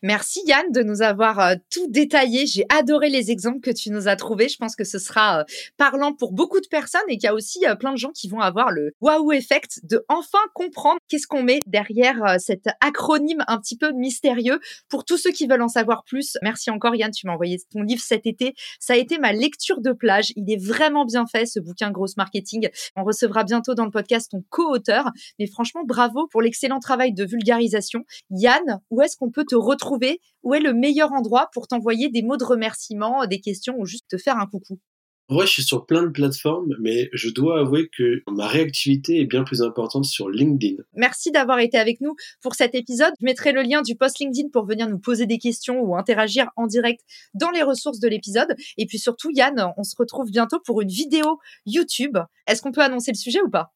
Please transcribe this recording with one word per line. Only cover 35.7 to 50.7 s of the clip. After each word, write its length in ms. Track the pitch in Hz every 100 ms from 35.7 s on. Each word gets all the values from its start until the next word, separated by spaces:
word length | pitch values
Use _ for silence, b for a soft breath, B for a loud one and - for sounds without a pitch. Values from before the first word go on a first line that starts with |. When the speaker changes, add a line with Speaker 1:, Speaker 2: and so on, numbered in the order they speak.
| 123 -
Speaker 2:
plein 160 | 160
de 60 | 175
plateformes, 680 | 147 143 135 151 165 175 110
mais 280 | 110 117 123
je 180 | 123 113
dois 300 | 113 143 165
avouer 280 | 143 143 165 -
que 260 | 123 123 -
ma 180 | 101 104
réactivité 720 | 139 156 139 143 139 139 165
est 60 | 139
bien 180 | 123
plus 180 | 135 120
importante 420 | 117 120 113 139
sur 240 | 139 - 98
LinkedIn. 540 | 104 143 143 107 95 -
Speaker 1:
Merci 360 | - 247 262 -
d'avoir 280 | 294 254 254
été 180 | 240 240
avec 220 | 220 233
nous 160 | 277 294 B B
pour 120 | 254
cet 200 | - 240
épisode. 380 | 254 240 240 311 320
Je 40 |
mettrai 280 | 247 254 302
le 100 | 269
lien 200 | 247 294
du 140 | 269 233
post 220 | 269 -
LinkedIn 300 | 277 247 294
pour 140 | 254 202
venir 220 | 214 226
nous 100 | 196
poser 280 | 202 233 233
des 120 | 233
questions 420 | 240 233 - 254
ou 160 | 220 175
interagir 540 | 190 214 214 208 247 -
en 100 | 233
direct 360 | 214 233 233 _ B B
dans 160 | 196 330
les 120 | 349
ressources 380 | 285 254 - 233
de 80 | 226
l'épisode. 460 | 214 208 202 277 247 B -
Et 100 | 208
puis 120 | 220
surtout, 320 | 247 233 302
Yann, 420 | 277 262 277 185 175
on 80 |
se 100 | 202 -
retrouve 340 | 240 - 247
bientôt 280 | 208 233 330
pour 160 | -